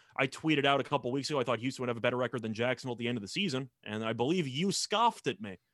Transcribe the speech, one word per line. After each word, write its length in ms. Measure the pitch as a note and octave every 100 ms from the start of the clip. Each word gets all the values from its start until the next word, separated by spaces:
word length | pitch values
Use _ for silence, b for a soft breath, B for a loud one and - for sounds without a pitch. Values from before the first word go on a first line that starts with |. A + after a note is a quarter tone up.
| b -
I 100 | C3+
tweeted 380 | - D#3+ D3+ C#3
out 160 | C#3
a 20 |
couple 280 | B2+ C#3+ A#2+
weeks 180 | C3+ C3
ago, 100 | D3
I 40 |
thought 160 | A#2+ A#2
Houston 240 | B2+ -
would 60 | B2
have 80 | A#2+
a 40 |
better 160 | A#2+ B2
record 240 | B2 B2+
than 120 | A2
Jacksonville 400 | G#2+ A#2+ B2+ C3
at 40 | A2+
the 100 | A#2
end 100 | B2
of 40 |
the 60 | G2
season. 420 | - G3+ C3 C3+ _ -
And 180 | G#2+
I 80 | A2
believe 340 | A#2 B2 F#3 C#3+
you 240 | C3 G3
scoffed 560 | - - G#3 A#3 - C#3
at 120 | G#2+
me 200 | G#2+ F#2 _